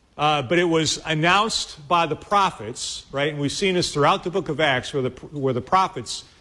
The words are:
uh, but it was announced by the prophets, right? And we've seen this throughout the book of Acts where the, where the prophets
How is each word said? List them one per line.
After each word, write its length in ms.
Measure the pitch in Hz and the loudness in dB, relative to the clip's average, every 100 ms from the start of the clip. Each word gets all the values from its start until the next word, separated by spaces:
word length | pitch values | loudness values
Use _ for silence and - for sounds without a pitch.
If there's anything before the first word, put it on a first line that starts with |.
| _ - | _ -2
uh, 260 | 151 147 | 0 2
but 160 | 123 175 | 2 2
it 60 | |
was 340 | 175 160 151 - | 4 2 2 -2
announced 840 | - 156 170 190 220 - - - 143 | -2 0 4 4 2 -2 -6 -10 0
by 200 | 170 165 | 2 2
the 100 | 147 | -2
prophets, 880 | - 202 185 - 107 123 - - - | 0 2 2 -2 -10 -8 -8 -10 -8
right? 180 | 135 147 | -2 -2
And 80 | 147 | 0
we've 140 | 143 | -2
seen 220 | - 196 | 0 0
this 180 | 180 - | 2 0
throughout 320 | 147 143 196 | 2 2 2
the 60 | 185 | 0
book 180 | 185 - | -4 -4
of 120 | 143 | 0
Acts 340 | 156 127 - | 2 0 -2
where 80 | 143 | -4
the, 80 | 127 | -4
where 420 | - - 147 135 | -6 -14 -4 -2
the 80 | 120 | -2
prophets 640 | 98 185 180 135 110 - - _ | 2 2 2 -2 -10 -10 -12 _